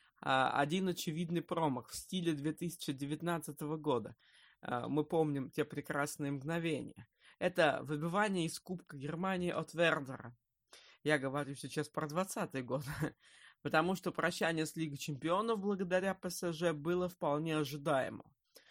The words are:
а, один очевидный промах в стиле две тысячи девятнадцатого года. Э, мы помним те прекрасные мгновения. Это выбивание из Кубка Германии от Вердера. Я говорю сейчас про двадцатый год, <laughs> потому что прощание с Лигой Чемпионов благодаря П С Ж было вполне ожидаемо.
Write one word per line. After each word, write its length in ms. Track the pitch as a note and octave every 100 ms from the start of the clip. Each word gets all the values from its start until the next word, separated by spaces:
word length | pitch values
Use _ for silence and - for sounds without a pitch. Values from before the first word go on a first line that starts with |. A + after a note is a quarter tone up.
| _ _
а, 300 | - C3 C3 -
один 260 | C#3+ F3+ F#3
очевидный 540 | F3 - D#3 E3+ E3+
промах 480 | - F3 D#3 B2 A#2
в 60 | -
стиле 380 | - F#3 E3+
две 200 | D3+ D3
тысячи 400 | D#3 F3 - -
девятнадцатого 840 | C3+ C#3 D3+ E3+ E3+ D3+ C#3 D3 D#3
года. 380 | D3+ B2 G#2 - _ - - _
Э, 260 | - A#2+ A#2+
мы 160 | C#3+
помним 460 | D3 E3+ D#3 C#3 B2+
те 160 | - D3
прекрасные 680 | D3 C#3+ D3 D3 - C#3+
мгновения. 760 | C#3+ C#3 E3 E3 C#3 - - - _ - -
Это 400 | F3+ F3+ D#3 C3
выбивание 640 | C3 D3+ E3 F3+ G#3+ F#3+ D#3+
из 140 | -
Кубка 380 | - F3+ - C#3+
Германии 540 | C#3 E3 F#3+ F#3 F3
от 220 | D#3 D#3+
Вердера. 640 | D#3 E3+ D#3+ C3+ B2+ A#2 - _ _ _ - - -
Я 140 | C#3+ D3+
говорю 380 | C3 C#3 C#3 C#3
сейчас 340 | C3+ - D3
про 180 | - D3+
двадцатый 540 | D#3 F#3+ - E3+ C3+
год, 220 | B2 - C#3
<laughs> 760 | D3+ D#3 - - - - -
потому 320 | D3 D#3+ E3+ F#3+
что 160 | F#3
прощание 540 | - E3 F3 E3 E3 D#3
с 100 | D#3+
Лигой 220 | D#3+ C#3+
Чемпионов 640 | - C#3+ D3+ F3+ A#3 A3
благодаря 540 | G3 G3 F#3+ F#3 F#3+
П 160 | F#3 F#3
С 240 | - F3
Ж 200 | D#3+ E3+
было 360 | D3+ D3 F3+ F3+
вполне 480 | - D#3+ D3 D#3+ D#3
ожидаемо. 680 | C#3+ D3 D3 C3+ B2+ A2+ - _ _ - -